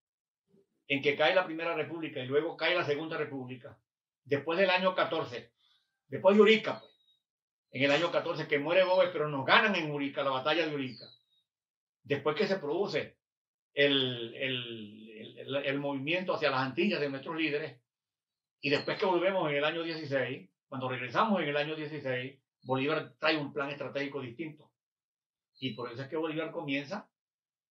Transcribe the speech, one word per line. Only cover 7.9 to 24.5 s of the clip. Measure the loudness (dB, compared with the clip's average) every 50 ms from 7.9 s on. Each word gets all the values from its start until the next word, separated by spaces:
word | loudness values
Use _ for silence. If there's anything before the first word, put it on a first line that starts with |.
año | 4 4 4 2
catorce | 0 0 0 0 -2 -4 -2
que | 0 0 0
muere | 2 4 4 4 6
Boves, | 6 6 6 4 4
pero | 2 0 -2 0
nos | -2 0 2
ganan | 4 6 6 6 4 2
en | 0 -2 -2
Urica, | -2 -2 -4 -2 -2 -2 0
la | 0
batalla | 0 0 2 2 2 2 0
de | 0 -2
Urica. | -4 -4 -6 -8 -12 -18 -20 -20 _ _ _ _ _ _ _ _ _ _ _ _ _ _ _ _ _ -6
Después | -4 -2 -2 0 0 0
que | 0 0
se | 0 0
produce | -2 -2 -2 -2 0 -2 -2 -2 -4 -6 -6 -12 _ _ _ _ _ _ _ _ _ _ _ 2
el, | 4 4 4 4 4 2 0 -2 -4 -6 -8 -6
el, | -4 -4 -4 -4 -4 -6 -8 -10 -12 -12 -14 -16 -18 -18 -18 -16
el, | -16 -16 -16 -16
el, | -14 -8 -4 -4
el | -2 -2 -2 -2 -2
movimiento | -2 -4 -4 -4 -2 -2 -2 -2 -2 -2 -2
hacia | 0 0 0
las | 2 0
Antillas | 0 0 0 0 0 2 2 0
de | -2 -2
nuestros | -4 -6 -8 -6 -4
líderes, | -2 -2 0 0 -2 -4 -6 -10 -14 _ _ _ _ _ _ _ _ _ _ _ _ _ _ _ _
y | -2 0
después | 0 0 0 -2 -2
que | 0 2
volvemos | 2 4 4 2 2 2 2 0 0
en | 2
el | 2 2
año | 0 0 -2 -4
dieciséis, | -4 -6 -6 -4 -2 -2 -2 -2 -2 -6 -8 -12 -16 _ _ _
cuando | -12 -8 -6 -4 -4
regresamos | -4 -6 -6 -2 0 2 2 2 2 2 0
en | 0
el | 0
año | 0 0 -2 -4
dieciséis, | -6 -6 -8 -8 -6 -4 -4 -4 -4 -6 -8 -12 _ _ _ _ _ -6
Bolívar | -2 -2 0 0 0 0 -2 -4 -6 -6 _
trae | 0 2 2
un | 0 -2 -4 -4
plan | -4 -4 -4
estratégico | -6 -6 -8 -6 -4 -4 -4 -4 -6 -8
distinto. | -8 -10 -10 -10 -10 -10